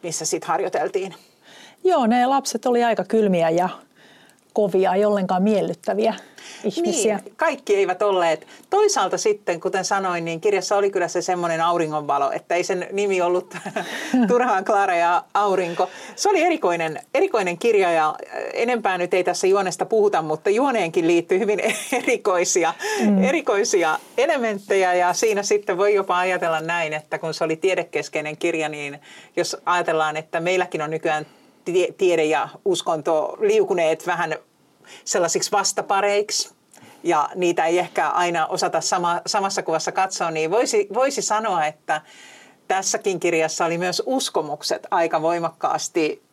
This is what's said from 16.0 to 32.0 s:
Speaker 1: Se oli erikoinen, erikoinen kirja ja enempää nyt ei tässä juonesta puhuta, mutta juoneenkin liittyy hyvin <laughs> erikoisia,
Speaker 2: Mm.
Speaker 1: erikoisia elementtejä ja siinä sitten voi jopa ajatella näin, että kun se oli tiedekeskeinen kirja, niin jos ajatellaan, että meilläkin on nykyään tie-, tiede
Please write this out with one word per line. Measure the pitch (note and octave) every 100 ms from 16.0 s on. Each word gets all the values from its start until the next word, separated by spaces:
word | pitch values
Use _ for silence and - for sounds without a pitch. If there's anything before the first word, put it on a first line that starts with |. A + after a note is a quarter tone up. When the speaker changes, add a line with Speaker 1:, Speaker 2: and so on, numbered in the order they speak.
| - -
Speaker 1:
Se | G4
oli | F#4+
erikoinen, | E4+ D#4+ F#3+ E3+ E3 D3 -
erikoinen | C4+ G4 A3+ F3+ F3
kirja | A#3+ G#3+ F#3
ja | E3 D3+ - - - -
enempää | - A#3 B3 A3+ F#3
nyt | F3+
ei | F#3
tässä | F3+ F3 F#3
juonesta | G3 F#3 E3 F3+
puhuta, | A3+ G#3 F#3
mutta | D#3+ D#3 -
juoneenkin | G#3 C#4 A#3 E3+ E3+ E3
liittyy | E3+ E3 F#3
hyvin | G3+ G#3 - -
<laughs> | - B3
erikoisia, | - A#3+ - F3+ F3 - D#3+ - G#4 G#4+ A3
Speaker 2:
Mm. | G3+
Speaker 1:
erikoisia | F#3+ D#4 - G3+ A#3+ G3+ D#3+ D#3 - -
elementtejä | C#4 D4+ A3+ G3 G3 G3 F#3
ja | F3+ F3+
siinä | F3 A3+ G3+
sitten | G3+ G#3 G3+ F3+
voi | G3+ G#3
jopa | F#3+ F3+
ajatella | F3+ F3+ E3+ D#3+
näin, | D#3+ E3+ D#3+
että | D3+ - D#3
kun | E3
se | D#3
oli | D#3+ D#3+
tiedekeskeinen | F#3+ F3+ E3 D3+ - D#3+ D3+ D3+
kirja, | F3 E3 D3+
niin | D3+ C#3+ C#3 - - - -
jos | - - -
ajatellaan, | F3 F3 D#3+ D#3 D3+
että | D#3+ E3
meilläkin | E3+ F#3 F3+ E3
on | D3+
nykyään | D#3+ E3 D3+ D3+ _ _ _ -
tie-, | F3 E3+
tiede | -